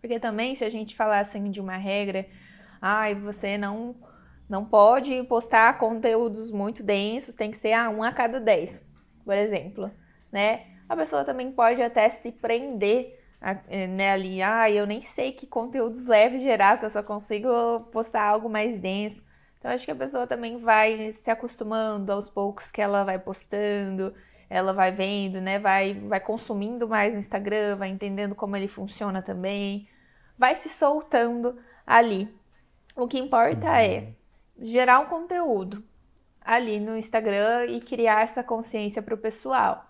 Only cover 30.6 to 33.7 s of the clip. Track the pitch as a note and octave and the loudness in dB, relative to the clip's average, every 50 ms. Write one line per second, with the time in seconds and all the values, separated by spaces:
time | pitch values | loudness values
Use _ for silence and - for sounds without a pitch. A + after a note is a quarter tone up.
30.6 | - D#4 - - D#4+ C#4 D4 D#4 D4+ - - A#3+ A#3 A#3 A#3+ A#3+ A#3 B3 B3 - | -6 -12 -2 2 2 2 2 0 -2 0 2 2 2 2 0 -2 -4 -4 -6 -6
31.6 | - - - _ _ - - A#3 A#3+ A3+ G3+ F#3+ G3+ G#3+ - _ _ _ _ _ | -20 -20 -20 _ _ 6 6 6 6 6 2 -2 -4 -6 -10 _ _ _ _ _
32.6 | _ _ _ _ _ _ _ - B3 A#3+ C#4 C4 B3+ C4 C4+ A3+ A#3 A#3+ - A2 | _ _ _ _ _ _ _ -6 -6 -4 -4 -6 -2 2 4 4 4 4 2 0
33.6 | - D#4 | 0 2